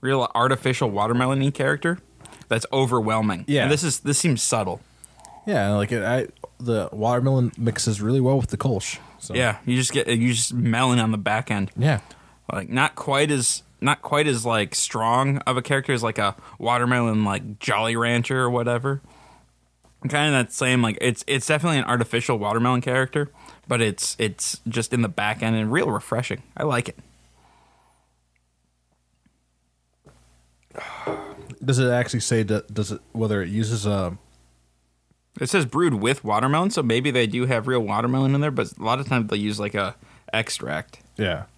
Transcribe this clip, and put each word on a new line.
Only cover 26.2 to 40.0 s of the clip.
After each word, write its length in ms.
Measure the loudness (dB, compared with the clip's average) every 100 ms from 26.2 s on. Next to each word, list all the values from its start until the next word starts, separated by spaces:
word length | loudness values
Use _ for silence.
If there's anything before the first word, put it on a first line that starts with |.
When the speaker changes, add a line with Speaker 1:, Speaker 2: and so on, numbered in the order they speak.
| -4 -8 -10 -6
Speaker 1:
I 60 |
like 260 | -2 -2 -4
it. 100 | -10 -20 _ _ _ _ _ _ _ _ _ _ _ _ _ _ _ _ _ _ _ _ _ _ _ _ _ _ _ _ _ -20 _ _ _ _ _ _ -16 -14 -12 -8 -8 -10 -18 -18 -10
Speaker 2:
Does 160 | -2 2
it 120 | 2
actually 300 | 2 0 -2
say 220 | 0 0
that, 280 | 2 -2 -2
does 200 | -6 -4
it, 100 | -6 -10
whether 300 | -4 -2 0
it 80 | -2
uses 340 | -2 -2 -2
a 320 | 0 0 -2 -6 _ _ _ _ _ _ _ _ _ _ _ -8
Speaker 1:
It 120 | 0
says 160 | 2 2
brewed 280 | 2 2
with 300 | 2 2 0
watermelon, 460 | 0 0 2 2 0
so 120 | 0
maybe 280 | 0 2 2
they 160 | 2 2
do 180 | 0
have 240 | 0 0 0
real 120 | 0
watermelon 540 | 0 0 0 2 2
in 60 | 2
there, 100 | 0
but 220 | -2 -4 -4
a 40 |
lot 180 | -2 -2
of 60 | 0
times 220 | -2 0
they'll 100 | -2
use, 220 | -2 -2
like, 140 | -4
a 220 | -2 -4 -6